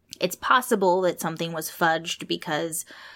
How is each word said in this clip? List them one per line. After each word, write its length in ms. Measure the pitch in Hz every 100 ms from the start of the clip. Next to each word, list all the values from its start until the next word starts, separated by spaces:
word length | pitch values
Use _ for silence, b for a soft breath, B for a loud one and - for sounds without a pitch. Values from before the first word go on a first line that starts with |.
| _ -
It's 160 | 180 -
possible 680 | - 254 247 214 190 180
that 180 | 185 -
something 340 | 170 160 165
was 160 | 165 151
fudged 580 | - 165 165 170 - -
because 580 | 170 - 151 165 160 - B B